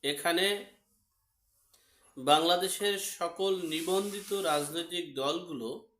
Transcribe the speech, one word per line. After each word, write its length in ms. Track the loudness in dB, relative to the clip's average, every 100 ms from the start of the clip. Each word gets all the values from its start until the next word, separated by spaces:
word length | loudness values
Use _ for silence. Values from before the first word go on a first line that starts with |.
এখানে 600 | -2 -2 0 2 2 0 -6 -20 _ _ _ _ _ _ _ _ _ _ _ _ _ -6
বাংলাদেশের 800 | 6 6 6 4 2 0 0 0
সকল 640 | -4 -4 -6 -2 0 0
নিবন্ধিত 720 | -2 -4 0 0 0 -6 -6
রাজনৈতিক 840 | -2 2 2 0 -6 -4 -6 -6 -4
দলগুলো 720 | -2 -2 -4 -6 -6 -8 -12 _